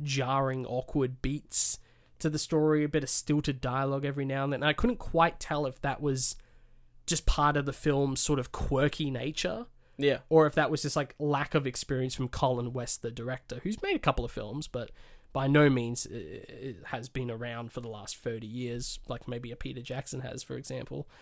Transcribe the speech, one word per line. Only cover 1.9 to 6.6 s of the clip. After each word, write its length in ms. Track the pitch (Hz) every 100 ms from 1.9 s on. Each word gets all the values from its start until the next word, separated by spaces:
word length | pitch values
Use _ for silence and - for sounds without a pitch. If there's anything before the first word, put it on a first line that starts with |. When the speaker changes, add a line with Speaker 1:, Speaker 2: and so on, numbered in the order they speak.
| _ _ -
Speaker 1:
to 100 | 160
the 80 | 151
story, 460 | - 160 156 151
a 40 | 147
bit 140 | 156
of 80 | 135
stilted 500 | - - 147 147 135
dialogue 440 | 131 131 139 139
every 200 | 143 139
now 200 | 135 135
and 80 | 139
then. 100 | 139
And 60 | 151
I 40 |
couldn't 240 | 147 240 233
quite 400 | - 165 170 -
tell 260 | - 147 139
if 140 | -
that 180 | 139 131
was 360 | 147 131 127 - - -